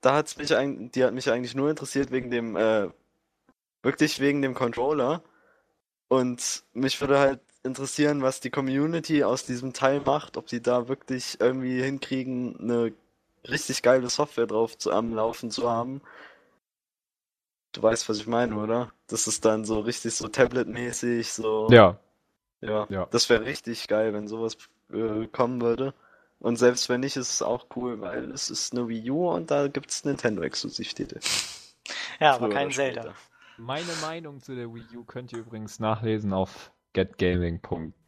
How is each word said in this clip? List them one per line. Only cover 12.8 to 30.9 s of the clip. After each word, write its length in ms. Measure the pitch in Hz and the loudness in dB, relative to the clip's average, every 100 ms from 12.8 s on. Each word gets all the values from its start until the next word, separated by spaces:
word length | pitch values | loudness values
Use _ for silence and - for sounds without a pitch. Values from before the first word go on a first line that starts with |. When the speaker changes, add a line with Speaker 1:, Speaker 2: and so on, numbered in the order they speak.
| 117 107 _ _ _ _ - | 0 -4 _ _ _ _ -6
Speaker 1:
richtig 340 | 143 - 131 | -6 -4 2
geile 280 | 120 131 123 | 6 6 4
Software 360 | - 147 - 113 | 0 0 0 0
drauf 320 | 107 113 - | 2 0 0
zu, 140 | - | 0
am 220 | 98 113 | 2 2
Laufen 360 | 110 110 117 117 | 0 -2 -2 -8
zu 200 | - 120 | -2 0
haben. 320 | 117 123 135 - - - - _ _ _ _ _ _ _ _ _ _ _ _ _ | 0 -2 -8 -14 -20 -20 -20 _ _ _ _ _ _ _ _ _ _ _ _ _
Du 100 | - | 0
weißt, 260 | 110 113 - | 2 2 -2
was 100 | 107 | -6
ich 80 | 104 | -2
meine, 300 | 117 120 107 | 0 0 -2
oder? 360 | 107 117 120 _ _ | -2 -2 -2 _ _
Das 200 | 113 - | -4 -2
ist 180 | - | 2
dann 200 | 110 110 | 2 2
so 160 | 107 110 | 0 -2
richtig 340 | 107 120 117 | -2 -4 -6
so 140 | - 110 | -6 -6
Tablet-mäßig, 1040 | 120 123 127 120 120 120 117 120 117 113 | 2 2 2 -4 -4 -6 -4 -2 -2 -2
so 400 | - 113 110 110 | -4 0 0 10
Speaker 2:
Ja. 260 | 120 98 101 _ _ _ _ _ _ | 12 12 8 _ _ _ _ _ _
Speaker 1:
Ja, 240 | - 107 104 | -4 -4 -2
Speaker 2:
Ja. 180 | 98 90 | -6 -2
Speaker 1:
das 180 | 117 - | 0 4
wär 140 | 117 | 4
richtig 460 | 113 147 - 113 - | 4 -8 -8 -10 -2
geil, 260 | 104 110 | 0 0
wenn 140 | 104 104 | -2 -6
sowas, 280 | 110 113 110 - _ _ | -4 -6 -6 -20 _ _
äh, 340 | 101 113 107 113 | -4 -2 -2 -6
kommen 340 | - 120 127 | -2 -2 0
würde. 320 | 117 117 135 - _ _ _ _ | 0 0 -2 -6 _ _ _ _
Und 180 | - 120 | -2 4
selbst 320 | 123 123 - | 4 4 -2
wenn 120 | 123 | -2
nicht, 160 | 135 139 | -2 -6
ist 140 | 127 | -4
es 120 | - | -4
auch 240 | - 123 - - | -2 -4 -6 -8
cool, 240 | 123 110 | -6 -6
weil 300 | 98 123 127 | -8 -8 -8
es 200 | - - | -8 -8
ist 220 | - - | -6 -6
eine 160 | 123 120 | -4 -4
Wii 220 | 113 113 | -4 -4
U 180 | 143 175 | 0 0
und 200 | 170 165 | 0 0
da 180 | 143 143 | 0 2
gibt's 360 | 139 - - | -2 -6 -6
Nintendo-Exklusivtitel. 1160 | 147 135 123 101 73 - - - - | -2 0 0 0 -4 -6 -8 -8 -10